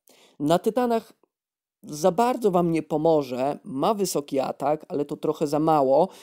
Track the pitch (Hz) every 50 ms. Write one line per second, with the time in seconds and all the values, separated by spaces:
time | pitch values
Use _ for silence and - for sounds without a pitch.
0 | _ _ _ _ _ _ _ - 147 151 170 180 - 226 208 254 247 233 233 226
1 | - _ _ _ _ _ _ _ _ _ _ _ _ _ _ _ - 143 151 147
2 | 165 185 170 226 233 247 254 240 226 202 175 180 175 165 165 156 151 - 165 147
3 | 156 165 160 151 139 123 127 120 131 143 - - - - 131 135 160 202 226 202
4 | 196 - - 156 143 - 139 131 127 127 - - 139 143 151 156 - - 180 143
5 | 143 143 151 - - 156 - - 165 143 151 147 156 160 156 147 135 131 - 156
6 | 180 - - -